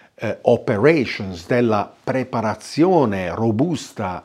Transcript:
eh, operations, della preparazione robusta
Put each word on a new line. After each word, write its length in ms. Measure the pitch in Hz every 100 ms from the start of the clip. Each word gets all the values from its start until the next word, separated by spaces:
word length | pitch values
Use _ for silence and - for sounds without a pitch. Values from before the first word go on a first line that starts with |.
| _ -
eh, 220 | 107 92
operations, 1040 | - 117 - 104 139 165 113 - 95 85 -
della 480 | 123 120 104 95 -
preparazione 1300 | - 131 123 127 110 98 - - 175 175 123 95 90 -
robusta 880 | 117 107 170 143 - - 98 90